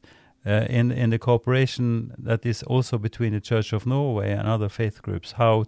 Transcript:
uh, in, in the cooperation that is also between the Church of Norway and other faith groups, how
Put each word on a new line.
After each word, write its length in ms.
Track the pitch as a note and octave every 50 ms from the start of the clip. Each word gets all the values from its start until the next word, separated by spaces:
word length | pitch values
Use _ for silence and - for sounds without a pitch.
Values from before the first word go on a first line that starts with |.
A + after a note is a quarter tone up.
| - - - - _ _ _ _ _
uh, 200 | G#2 G#2 G#2+ A2+ -
in, 240 | B2 A#2 A#2+ A#2+
in 160 | B2 B2+ B2 A2+
the 80 | A2+ A2
cooperation 960 | - B2+ A#2+ A#2 - B2+ B2+ C3 C3 B2+ - - B2 A#2+ A#2 A2+ A#2 A#2+ - -
that 260 | B2+ A#2+ A2+ A2 -
is 180 | A#2+ A2 - -
also 340 | - A#2 B2+ B2 - B2+ A2
between 340 | G#2 A2 - - A#2+ A2+
the 80 | G#2+ G#2
Church 320 | - - A#2+ A2 G#2+ -
of 140 | A2+ G#2 -
Norway 440 | B2 C3 C#3 C#3+ C#3 A#2 G#2 G2+ G#2
and 160 | G2+ G#2 G#2
other 220 | G#2+ A2+ A2 G#2+ G2
faith 320 | - - A2+ G#2 - -
groups, 320 | - G#2 G2 F2+ - -
how 320 | - - A#2+ A2+ A2+ A2 G#2+